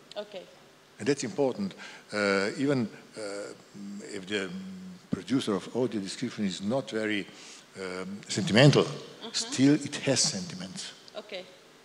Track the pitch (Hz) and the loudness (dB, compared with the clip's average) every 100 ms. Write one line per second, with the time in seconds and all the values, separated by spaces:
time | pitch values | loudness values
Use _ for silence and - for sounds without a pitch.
0 | - 208 208 185 175 - - - - - | -14 -12 -10 -12 -16 -20 -20 -20 -20 -6
1 | 110 143 120 98 131 107 98 - - - | 0 0 0 0 0 2 -4 -4 -16 -16
2 | - 104 101 98 101 - 139 135 107 - | -6 2 4 4 2 2 2 2 2 -4
3 | - 110 101 101 - - - 101 101 101 | -16 -10 -8 -8 -8 -12 -18 -14 -12 -10
4 | - 101 92 104 95 95 - - - - | -10 -10 -2 -2 -2 -6 -10 -12 -14 -14
5 | - - 90 127 117 95 - 113 123 110 | -6 -6 0 0 2 0 0 0 0 0
6 | 95 - 120 - 101 85 98 135 131 110 | -4 -4 -6 0 0 0 0 0 0 -2
7 | 107 104 87 - - - - 95 92 92 | 0 0 -2 -12 -18 -18 -18 -10 -6 -6
8 | 92 101 - 117 92 104 143 120 78 73 | -6 -8 -4 0 4 8 10 8 4 0
9 | - - - - - - 139 151 - - | -12 -14 -6 -6 -2 4 6 6 2 -2
10 | - 123 - 98 87 - 92 - - - | 0 2 2 0 -8 -10 -10 -10 -12 -14
11 | - - - 202 - - - - | -16 -16 -12 -12 -14 -20 -20 -20